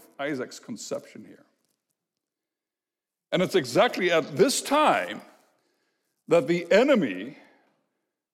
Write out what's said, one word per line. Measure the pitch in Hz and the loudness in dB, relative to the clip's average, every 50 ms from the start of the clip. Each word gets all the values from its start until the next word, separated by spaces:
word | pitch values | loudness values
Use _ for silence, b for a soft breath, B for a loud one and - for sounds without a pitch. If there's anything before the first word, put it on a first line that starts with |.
| - _ _ - | -12 _ _ -10
Isaac's | 139 147 156 127 123 - - - | -8 -6 -6 -6 -8 -10 -12 -16
conception | - - 113 104 - - 107 113 - - - - 104 | -16 -14 -14 -14 -12 -10 -10 -10 -10 -14 -20 -20 -20
here. | - - - _ _ _ _ _ _ _ _ _ _ _ _ _ _ _ _ _ _ _ _ _ _ _ _ _ _ _ _ _ _ _ _ _ _ _ _ _ _ | -20 -20 -20 _ _ _ _ _ _ _ _ _ _ _ _ _ _ _ _ _ _ _ _ _ _ _ _ _ _ _ _ _ _ _ _ _ _ _ _ _ _
And | - 170 | -2 0
it's | 185 156 - | 0 2 2
exactly | 185 147 120 117 160 214 247 247 262 185 175 | 0 0 2 2 2 2 2 2 0 0 2
at | 170 160 147 - 156 139 | 2 2 0 0 0 2
this | 190 277 - - | 2 2 2 0
time | - - 277 302 302 254 156 101 90 90 104 - - - _ _ _ _ _ _ _ _ _ _ _ _ _ _ _ _ _ _ _ - | -2 0 0 2 4 4 2 2 0 -4 -8 -12 -16 -20 _ _ _ _ _ _ _ _ _ _ _ _ _ _ _ _ _ _ _ 0
that | 151 170 - 139 | 0 0 2 0
the | 175 175 170 - | -2 -4 0 2
enemy | 180 196 247 294 285 226 160 117 92 90 98 127 156 - - _ _ _ _ _ _ _ _ _ _ _ _ _ _ _ _ _ | 2 4 4 4 4 2 2 0 -4 -8 -12 -14 -16 -18 -20 _ _ _ _ _ _ _ _ _ _ _ _ _ _ _ _ _